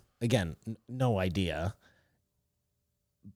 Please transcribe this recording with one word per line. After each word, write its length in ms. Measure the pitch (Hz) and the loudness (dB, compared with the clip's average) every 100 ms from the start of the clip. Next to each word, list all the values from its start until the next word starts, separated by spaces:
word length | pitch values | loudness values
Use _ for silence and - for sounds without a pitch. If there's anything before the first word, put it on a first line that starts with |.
| _ _ | _ _
again, 340 | 120 120 85 73 113 | 2 2 0 -6 -10
n-, 100 | 107 - | -10 -10
no 320 | 127 127 101 | 0 2 2
idea, 560 | 92 98 90 78 90 - _ _ _ _ _ _ _ _ _ _ _ _ _ _ 101 | 2 0 0 0 -4 -6 _ _ _ _ _ _ _ _ _ _ _ _ _ _ -20